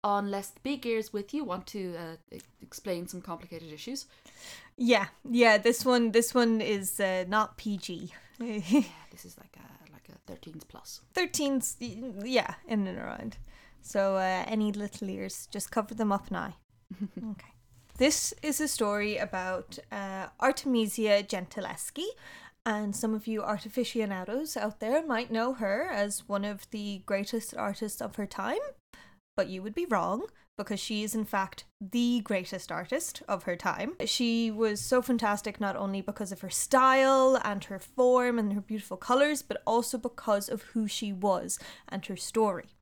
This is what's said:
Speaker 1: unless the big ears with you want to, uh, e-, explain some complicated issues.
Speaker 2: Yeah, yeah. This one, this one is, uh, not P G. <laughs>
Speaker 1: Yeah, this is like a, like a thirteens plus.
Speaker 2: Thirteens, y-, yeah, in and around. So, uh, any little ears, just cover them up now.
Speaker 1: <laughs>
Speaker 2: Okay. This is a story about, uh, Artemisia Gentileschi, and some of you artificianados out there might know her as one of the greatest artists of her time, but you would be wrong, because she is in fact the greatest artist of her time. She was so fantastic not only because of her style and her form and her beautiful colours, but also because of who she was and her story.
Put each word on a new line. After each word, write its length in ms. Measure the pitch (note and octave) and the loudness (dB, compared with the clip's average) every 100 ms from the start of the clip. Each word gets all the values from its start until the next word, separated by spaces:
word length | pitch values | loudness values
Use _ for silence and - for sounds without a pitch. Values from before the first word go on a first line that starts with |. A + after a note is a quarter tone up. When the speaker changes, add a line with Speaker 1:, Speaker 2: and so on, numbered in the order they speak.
Speaker 1:
unless 460 | G#3 G3+ G3+ G3 G3 | 2 2 0 -4 -6
the 100 | - | -8
big 240 | C4 C#4+ A#3+ | -4 -4 0
ears 260 | A3+ A3 | -2 -2
with 200 | G#3 G3+ | -6 -6
you 120 | C#4+ | -6
want 220 | B3+ F#3 - | -4 -6 -6
to, 280 | G#3 F#3 E3+ | -8 -6 -8
uh, 200 | E3 E3 _ | -10 -14 _
e-, 80 | - - _ | -18 -18 _
explain 460 | - - G#3 F3 F3 | -18 -12 -4 -4 -4
some 140 | F3+ | -10
complicated 500 | F3+ E3+ F3+ E3 E3 | -10 -12 -12 -16 -14
issues. 340 | D3+ - C4+ - - - - - - - - | -12 -8 -10 -10 -20 -20 -20 -18 -18 -20 -2
Speaker 2:
Yeah, 300 | A#3+ A3+ G3 - - | 4 4 2 -10 -2
yeah. 280 | A#3+ A#3 G#3 | 6 8 8
This 260 | A#3 A#3 | 6 2
one, 260 | B3+ B3 A#3 | 4 4 6
this 220 | A3 A#3 | 4 4
one 260 | B3+ A#3 A3+ | 4 4 2
is, 380 | G#3 G3+ F#3+ - | 0 -2 -2 -2
uh, 240 | G3 F#3 F3+ | 0 0 0
not 280 | G#3+ G#3+ - | 0 0 -4
P 200 | G#3+ G3+ | -6 -6
G. 340 | - F3 F3 - | -6 -10 -10 -16
<laughs> 140 | - - | -20 -10
Speaker 1:
Yeah, 420 | A#3 G#3+ E3 C4+ G#3+ - - | -6 -4 4 4 4 -6 -20
this 140 | - | -20
is 140 | F3 - | -20 -20
like 180 | - - | -20 -20
a, 360 | - - - | -20 -20 -20
like 160 | D3+ - | -20 -20
a 80 | - - | -20 -16
thirteens 360 | F3+ - D#3 - | -14 -14 -16 -18
plus. 320 | - - - _ | -18 -16 -18 _
Speaker 2:
Thirteens, 640 | - F4 - C#4+ C4+ - - | -2 0 2 2 2 -2 -6
y-, 320 | A#3+ G3+ B3+ G3 | -10 -8 -10 -8
yeah, 300 | A3 B3+ - - - | 0 2 2 -8 -2
in 180 | G#3+ G3 | -2 -2
and 100 | F3+ | -4
around. 400 | - - A3 - - - - - | -8 -8 -10 -12 -16 -18 -20 -20
So, 360 | - G3+ G3 F#3+ | -4 2 2 2
uh, 280 | F#3 F#3 - | 2 0 -2
any 260 | A3 G#3+ | 0 0
little 360 | G#3 G#3 - G3 | -2 -6 -6 -8
ears, 400 | G3 F#3+ - - | -6 -8 -10 -10
just 200 | G3+ - | -10 -4
cover 240 | - G#3 | -4 -4
them 160 | A3 G#3+ | -2 0
up 180 | G3+ - | 0 -2
now. 260 | F3+ E3+ - _ _ _ | -6 -6 -10 _ _ _
Speaker 1:
<laughs> 400 | F3+ G3 - A3 | -8 -8 -8 -10
Speaker 2:
Okay. 200 | G3+ - _ _ - _ - | -12 -16 _ _ -20 _ 2
This 360 | C#4 - - - | 4 4 -2 -4
is 180 | D4+ C#4 | -4 -2
a 80 | D4+ | -2
story 480 | - G#3 G#3 G#3 G#3 | 0 0 0 0 -2
about, 640 | G3 F#3 F#3 F#3 F#3 - - | -2 -4 -4 -4 -6 -16 -10
uh, 360 | G#3 G3 F#3+ F#3 - | -8 -6 -8 -10 0
Artemisia 840 | C4 C#4+ C#4 A#3+ G#3+ - G#3+ G3+ | 2 2 0 2 2 0 4 4
Gentileschi, 840 | G3+ F#3+ F3+ - F#3+ D#3+ - - F#4+ B4+ - - - _ A#3 | 4 -6 -6 -8 -8 -8 -10 -6 -6 -8 -18 -20 -20 _ -2
and 280 | G#3 G#3 | 0 -2
some 200 | G3+ A3 | -2 0
of 120 | A3 A3 | -2 -2
you 140 | A3 | -4
artificianados 1120 | G#3 G#3 G#3+ B3+ A#3 A#3 G#3 F#3+ F#3 A#3+ D#4 | -2 -4 -4 -2 -2 0 -2 -4 -4 -4 -4
out 260 | A#3 G#3 G#3 | -4 -4 -4
there 240 | A3 C#4+ D#4+ | 0 0 2
might 240 | A3+ A#3+ | -2 0
know 220 | A3+ A#3+ | 0 0
her 340 | B3+ G#3+ G#3 F4+ | 0 -2 0 -2
as 380 | A3+ G#3 G3+ - | -2 -2 -4 -4
one 160 | G3+ | -2
of 240 | G3+ G3+ - | -2 -6 -10
the 300 | A3 G#3 G3 - | -8 -6 -8 -2
greatest 500 | G3 G3+ A3+ - - | -2 0 -4 -4 -4
artists 460 | G#3 G3+ G#3+ - | -4 -4 -6 -6
of 140 | A3 - | -8 -6
her 100 | G3+ | -8
time, 340 | - G3+ F#4 C#5+ - _ - - _ _ | -4 -2 -2 -4 -12 _ -20 -20 _ _
but 140 | - F#3+ | -2 -2
you 140 | F#3 | -2
would 120 | G3+ | -6
be 120 | A3 F4 | -6 0
wrong, 400 | G#3 E3 G#3+ G#4 - _ - | 2 2 -2 -4 -12 _ -12
because 200 | G3+ G3+ | -6 -6
she 260 | - G#3+ | -4 -4
is 100 | G#3+ | -2
in 100 | A3 | -2
fact 400 | G#3 G3+ F#3+ - - _ | -2 -2 -2 -8 -20 _
the 400 | G3 A#3+ A#3+ A#3+ | -4 0 2 2
greatest 500 | G#3 G3 F3+ F#3 - | 0 -2 -2 -10 -6
artist 520 | D#3+ F3 C#4 - - - | -6 -2 -2 -4 -8 -4
of 180 | F#3+ | -4
her 120 | F#3+ F3 | -2 -2
time. 380 | F#3+ E3+ G#3+ F4+ | -2 -2 -6 -4
She 460 | G#3+ - A#3 A#3 A#3 | -4 0 2 2 0
was 280 | G#3+ A3 G#3 | 2 0 0
so 180 | - B3+ | 2 2
fantastic 580 | B3 A#3+ A3 G#3 A3 G3 | 4 2 2 0 -2 -4
not 180 | G3+ - | -4 -2
only 260 | G3 G3 | -4 -4
because 300 | F#3+ - G3 | -6 -6 -8
of 100 | G3 | -8
her 80 | F#3 | -6
style 880 | - - C4 C4 C4 C4+ C4+ C4 C4 | -4 4 8 10 8 8 8 8 6
and 200 | - G3+ | 2 -4
her 140 | - F#3+ | -6 -10
form 600 | - - B3 B3 B3 A#3 | -8 4 8 8 6 2
and 140 | G#3 | 2
her 80 | G3+ | -2
beautiful 380 | G3 G#3+ - F#3+ | -2 -6 -6 -10
colours, 420 | - B3+ D4 D4 | 2 6 6 4
but 220 | - - - | -2 -4 2
also 300 | A3+ A#3+ A#3+ | 2 2 -4
because 540 | A#3+ - - G3+ G3+ | -6 -6 2 2 2
of 100 | G#3 - | -8 -4
who 120 | A3+ G#3+ | -2 -2
she 280 | - G#3 | -2 -4
was 440 | F#3 G3+ F#3 - - - - - | 0 2 2 0 -6 -8 -18 -8
and 160 | F#3+ | -8
her 120 | - F#3 | -6 -8
story. 500 | - A3+ G#3+ F3 - _ | -2 2 2 0 -8 _